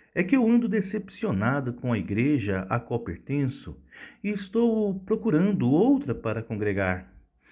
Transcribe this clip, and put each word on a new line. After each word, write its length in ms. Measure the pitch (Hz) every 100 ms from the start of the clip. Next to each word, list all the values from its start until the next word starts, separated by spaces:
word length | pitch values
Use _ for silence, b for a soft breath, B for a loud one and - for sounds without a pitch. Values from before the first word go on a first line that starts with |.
| b 175
É 80 |
que 140 | 180 269
eu 120 | 226
ando 200 | 240 226
decepcionado 1040 | 214 185 214 - - 208 95 113 143 123
com 180 | 117 127
a 80 | 113
igreja 680 | 90 101 139 143 104 92 95
a 100 | 120
qual 220 | - 120
pertenço 760 | 98 85 - 143 131 - 80 - B B B B
e 60 | 196
estou 720 | 202 - 233 233 220 208 190
procurando 680 | - 220 226 156 202 170 123
outra 460 | 151 247 277 - -
para 260 | 110 110
congregar. 680 | 110 107 104 98 92 90 - - _ _ b